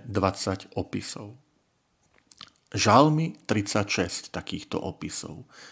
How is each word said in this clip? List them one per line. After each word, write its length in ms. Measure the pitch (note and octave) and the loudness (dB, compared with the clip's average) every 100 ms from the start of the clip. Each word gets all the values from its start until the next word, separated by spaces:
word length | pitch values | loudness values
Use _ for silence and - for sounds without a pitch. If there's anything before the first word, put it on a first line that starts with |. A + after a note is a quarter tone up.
dvadsať 720 | A#2+ G2 F#2+ F#2+ - F#2+ - - | -4 0 0 0 -4 -4 -6 -8
opisov. 560 | F2 G2+ - - G#2 B2 _ _ _ _ _ _ _ _ - - - _ _ G#2+ | -6 -6 -8 -12 -14 -18 _ _ _ _ _ _ _ _ -20 -20 -20 _ _ 0
Žalmy 640 | G#2+ A2+ D3+ D#3 E3 - - | 6 8 8 6 0 -6 -2
tridsaťšesť 800 | G#2+ G2+ G#2+ G#2 - F2+ - - - | -2 0 -2 0 -2 -2 -4 -8 -12
takýchto 400 | - F2 - - | -8 -10 -6 -6
opisov. 720 | - - F2 - - D#2+ - - - | -6 -8 -8 -8 -10 -14 -18 -20 -20